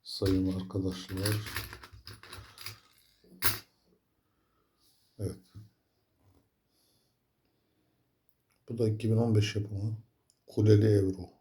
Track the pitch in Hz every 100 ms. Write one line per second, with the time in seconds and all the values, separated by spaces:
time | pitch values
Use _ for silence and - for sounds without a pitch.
0 | - - 98 92 92 95 95 98 95 -
1 | - 95 98 107 - - - - - -
2 | - - - - - - - - _ _
3 | _ _ _ - - - - _ _ _
4 | _ _ _ _ _ _ _ _ _ _
5 | _ - 101 92 _ 107 107 _ _ _
6 | _ _ _ _ _ _ _ _ _ _
7 | _ _ _ _ _ _ _ _ _ _
8 | _ _ _ _ _ _ - 117 110 107
9 | 113 113 117 107 104 107 104 101 110 110
10 | - _ _ _ _ - 107 104 107 101
11 | 95 92 90 _